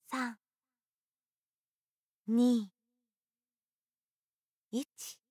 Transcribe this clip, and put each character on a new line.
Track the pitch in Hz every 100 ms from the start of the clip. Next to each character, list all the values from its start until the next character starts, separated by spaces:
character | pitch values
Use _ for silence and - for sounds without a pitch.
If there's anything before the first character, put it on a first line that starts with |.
| -
三、 | 262 247 220 _ _ _ _ _ _ _ _ _ _ _ _ _ _ _ _ _ _ -
二、 | 233 247 233 196 _ _ _ _ _ _ _ _ _ _ _ _ _ _ _ _ _ _ _ _
一。 | 233 285 - - - _